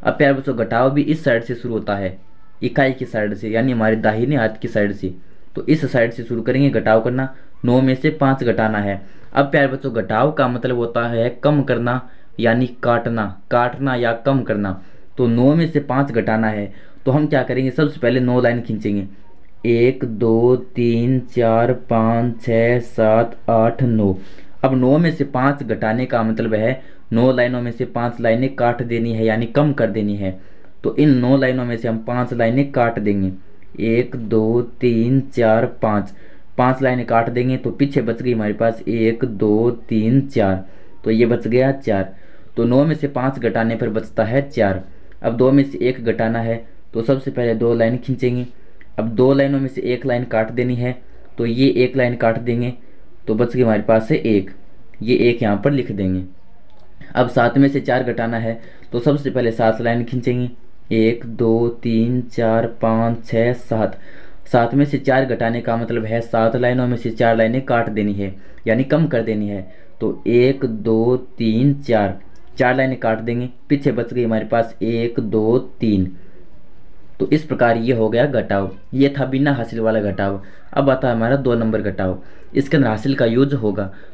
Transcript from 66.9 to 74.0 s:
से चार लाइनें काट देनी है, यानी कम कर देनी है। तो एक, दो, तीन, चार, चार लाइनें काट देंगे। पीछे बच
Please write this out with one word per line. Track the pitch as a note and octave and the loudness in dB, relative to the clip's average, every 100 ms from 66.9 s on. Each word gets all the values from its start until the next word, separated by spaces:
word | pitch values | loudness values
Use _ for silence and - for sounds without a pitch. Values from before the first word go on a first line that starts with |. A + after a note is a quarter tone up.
| A#2+ | 0
से | A#2 | -2
चार | G#2+ A#2 A2+ | 2 4 4
लाइनें | A2 B2+ | 2 2
काट | C3+ A#2+ A2+ | 0 0 0
देनी | G#2+ G#2 | 0 -2
है, | G2+ G2 F#2+ - - A#2 | -2 -4 -8 -12 -6 0
यानी | A2+ | 0
कम | C3+ D3+ D#3+ | 2 2 2
कर | A#2+ | 0
देनी | A2 G#2+ G2+ | 0 -2 -2
है। | G2+ F#2+ - - - | -6 -10 -14 -14 -6
तो | - - - | -4 -2 2
एक, | A#2+ B2+ C#3 C3+ | 4 4 2 -2
दो, | A2 A2 A2 A#2 B2+ - - | -2 0 2 4 0 -2 -4
तीन, | A2+ A2 C#3+ C#3+ | 0 4 2 2
चार, | - A2 G2 F#2 - - - - | 0 2 2 -2 -10 -12 -8 0
चार | B2+ B2+ | 2 2
लाइनें | C3 B2 | 0 0
काट | A#2 A2 | -2 -2
देंगे। | A2+ A#2+ B2 - - | -2 -4 -4 -8 -2
पीछे | C#3+ C#3 | 0 2
बच | A#2 | 0